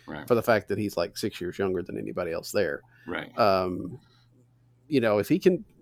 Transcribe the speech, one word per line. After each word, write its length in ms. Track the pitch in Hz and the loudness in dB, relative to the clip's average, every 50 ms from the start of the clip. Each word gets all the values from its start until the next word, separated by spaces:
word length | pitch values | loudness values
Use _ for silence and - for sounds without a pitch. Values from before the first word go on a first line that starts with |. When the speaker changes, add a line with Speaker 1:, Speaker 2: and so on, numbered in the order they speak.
| _ | _
Speaker 1:
Right. 200 | - 78 76 73 - | -12 -10 -10 -2 0
Speaker 2:
for 60 | - | 2
the 80 | 113 - | 2 4
fact 260 | - 113 104 - - | 4 2 2 2 0
that 100 | 101 95 | -2 -2
he's, 180 | 107 98 - | -2 -2 -2
like, 220 | - 87 82 - - | -2 -2 -2 -2 -4
six 220 | - 107 - - | -6 -6 -6 -6
years 180 | 90 87 82 - | -6 -6 -4 -2
younger 240 | 98 95 92 90 90 | -2 0 0 -2 -4
than 160 | - - 55 | -6 -8 -8
anybody 340 | 52 52 - 92 90 85 82 | -8 -6 -6 -4 -4 -4 -4
else 200 | 82 - - - | -6 -6 -2 0
there. 280 | 104 95 78 71 - - _ _ _ - | 0 0 2 0 -4 -8 _ _ _ -10
Speaker 1:
Right. 300 | - 87 82 - - - - | -8 -6 -6 -6 -6 0 2
Speaker 2:
Um, 600 | 117 101 95 92 92 90 90 - - 87 123 127 - _ _ _ _ _ _ _ _ _ _ _ _ _ _ _ _ - | 4 4 6 4 2 0 -2 -4 -6 -8 -10 -14 -18 _ _ _ _ _ _ _ _ _ _ _ _ _ _ _ _ 0
you 120 | 151 135 | 2 2
know, 180 | 117 113 104 104 | 4 6 4 4
if 100 | 98 - | 4 4
he 100 | 147 - | 2 2
can, 260 | - - - - 110 - _ _ | 2 0 -4 -4 -4 -10 _ _